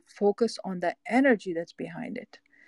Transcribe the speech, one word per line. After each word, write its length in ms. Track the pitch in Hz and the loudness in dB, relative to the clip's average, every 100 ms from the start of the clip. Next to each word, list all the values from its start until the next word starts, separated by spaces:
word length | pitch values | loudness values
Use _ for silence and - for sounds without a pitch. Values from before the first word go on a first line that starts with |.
| - | -4
focus 520 | - 202 202 226 - | 0 2 2 0 -2
on 160 | 190 180 | -8 -4
the 140 | 175 - - | -4 -4 0
energy 440 | 240 277 214 190 | 4 6 4 0
that's 200 | 165 170 | -6 -6
behind 440 | - 170 165 - - | -8 -10 -10 -10 -10
it. 220 | - - _ _ | -12 -18 _ _